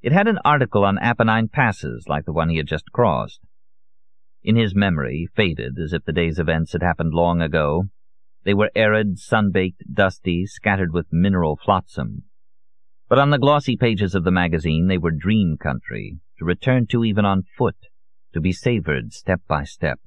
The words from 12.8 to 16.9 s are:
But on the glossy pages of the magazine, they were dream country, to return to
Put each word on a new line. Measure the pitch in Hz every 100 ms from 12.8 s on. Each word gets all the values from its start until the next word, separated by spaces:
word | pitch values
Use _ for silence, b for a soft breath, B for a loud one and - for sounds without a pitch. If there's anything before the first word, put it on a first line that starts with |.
| - - -
But | 123
on | 139
the | 147
glossy | 135 147 139 113
pages | 120 101 101
of | 92
the | 87
magazine, | 90 87 82 80 80 90
they | 92
were | 82
dream | 80 87 110 92 76
country, | - 62 - 53 50 82 - -
to |
return | 80 90 - 127
to | 113